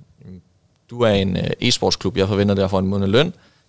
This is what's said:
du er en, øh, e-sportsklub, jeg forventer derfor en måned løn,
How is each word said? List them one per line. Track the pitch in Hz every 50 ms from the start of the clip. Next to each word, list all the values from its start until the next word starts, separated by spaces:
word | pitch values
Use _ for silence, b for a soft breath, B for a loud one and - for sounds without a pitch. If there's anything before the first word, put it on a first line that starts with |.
| - _ _ _ - - 92 90 - _ _ _ _ _ _ _ _ _
du | 120 120
er | 120 110
en, | 101 98 98 95 92
øh, | 90 87 - - -
e-sportsklub, | - 123 - - - 95 - - - 95 -
jeg | 95 95 98
forventer | 104 98 101 101 98
derfor | 95 98 92 98 95
en | 95
måned | 95 101 98 98
løn, | 98 101 127 160 180 - b b b b b b